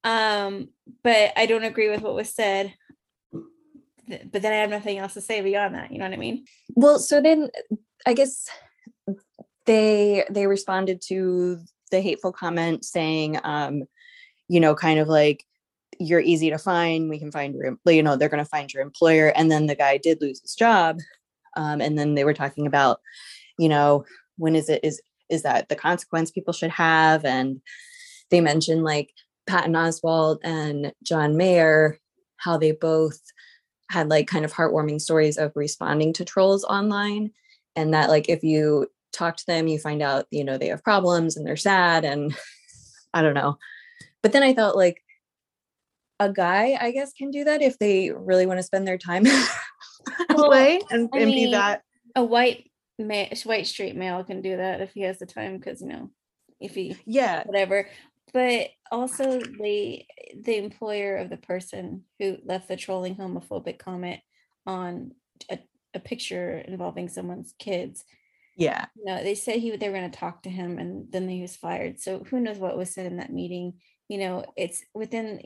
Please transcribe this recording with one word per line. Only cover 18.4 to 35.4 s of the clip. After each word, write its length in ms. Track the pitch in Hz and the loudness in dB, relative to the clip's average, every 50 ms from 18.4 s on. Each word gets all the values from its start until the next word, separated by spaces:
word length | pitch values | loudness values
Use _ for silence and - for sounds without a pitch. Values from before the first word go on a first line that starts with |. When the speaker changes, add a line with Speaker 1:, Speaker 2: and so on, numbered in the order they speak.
| 147 | -4
Speaker 2:
find 260 | - - 151 143 139 - | -4 -6 -6 -6 -6 -6
your 80 | 139 135 | -6 -8
employer. 440 | 143 _ - 170 165 160 156 156 151 | -8 _ 2 4 6 6 8 6 6
And 220 | - - 160 160 | 4 4 4 4
then 160 | 156 151 156 | 4 4 2
the 80 | 151 143 | 0 0
guy 220 | - 143 139 139 | 2 2 2 2
did 240 | 139 143 165 160 - | 2 2 2 2 2
lose 200 | 151 139 135 - | 0 -6 -6 -8
his 140 | _ - - | _ -16 -2
job. 440 | - 226 233 226 190 170 165 160 170 156 - _ _ _ _ _ _ _ _ - | 2 4 6 6 6 4 2 0 -4 -12 -16 _ _ _ _ _ _ _ _ -8
Um, 240 | 156 156 151 151 147 | -6 -4 -4 -2 -2
and 160 | 120 147 151 151 | -2 0 0 0
then 160 | 147 151 147 | 0 0 2
they 80 | 143 139 | 2 2
were 100 | 151 151 | 2 0
talking 320 | - 143 139 - - 147 | 0 -4 -6 -4 -4 -4
about, 320 | 147 143 143 139 127 117 - _ - - - - - - - - _ _ | 0 2 4 4 4 2 0 _ -20 -20 -20 -20 -20 -20 -20 -20 _ _
you 100 | - 165 160 | 2 2 4
know, 360 | 151 147 147 147 147 143 143 - - - _ _ _ | 4 4 6 4 4 2 0 -6 -20 -20 _ _ _
when 180 | - 160 160 160 | -4 0 2 2
is 140 | 160 151 156 | 2 2 0
it, 100 | 156 - - | -2 0 0
is, 180 | 156 151 - _ _ _ _ _ _ | -4 -4 -6 _ _ _ _ _ _
is 140 | 165 160 - | -4 -2 0
that 240 | 143 123 120 - _ | 0 0 0 0 _
the 60 | 151 | -6
consequence 560 | - - 160 170 175 - _ - 165 165 160 | -2 0 0 0 0 -4 _ -2 -2 -2 -2
people 220 | _ 190 175 - 165 | _ -6 -6 -6 -6
should 180 | - - 165 | -4 -4 -4
have? 540 | - - 170 165 160 160 160 156 160 160 156 | -2 0 2 2 4 6 6 6 4 4 2
And 340 | 135 127 131 131 135 135 131 _ - - - - - - - - - - - _ _ | 0 0 0 -2 -2 -4 -8 _ -20 -20 -20 -20 -20 -20 -20 -20 -20 -20 -20 _ _
they 80 | - 180 | 4 4
mentioned, 420 | 170 151 147 160 156 - 160 165 160 | 4 4 2 2 2 2 0 0 2
like, 260 | 156 151 147 143 _ _ _ _ _ _ _ _ | 0 0 -2 -4 _ _ _ _ _ _ _ _
Patton 260 | - 190 180 - 170 165 | -2 0 0 0 2 0
Oswalt 640 | 165 165 170 160 - - 165 165 160 160 156 156 156 - | 0 0 0 -2 -2 -2 0 2 2 2 2 0 -2 -4
and 500 | 165 160 160 151 151 147 143 147 143 - _ - | -6 -4 -4 -4 -4 -4 -4 -6 -8 -10 _ -6
John 320 | - 170 156 151 147 151 | -2 0 0 2 2 2
Mayer, 600 | 160 185 185 180 170 160 160 156 156 156 151 156 _ _ _ _ _ _ _ _ | 2 4 4 6 6 6 6 6 6 6 4 2 _ _ _ _ _ _ _ _
how 200 | _ - 175 170 | _ -4 -2 0
they 140 | 156 160 156 | 2 2 2
both 480 | 156 156 - 160 160 160 160 156 156 - _ - _ - - - _ _ _ _ _ _ _ - | 2 0 0 0 2 2 2 0 -2 -8 _ -20 _ -20 -20 -20 _ _ _ _ _ _ _ -4
had, 200 | - 180 156 151 | -2 -2 2 4
like, 180 | 156 151 151 | 4 2 2
kind 180 | - 180 160 151 | 2 -2 -4 -4
of 80 | 151 - | -4 -2
heartwarming 480 | - 165 156 - 156 151 151 147 151 | 0 0 2 2 0 0 -2 -4 -4
stories 360 | 156 - 165 156 156 151 151 | -2 0 2 4 4 2 2
of 140 | 156 | 0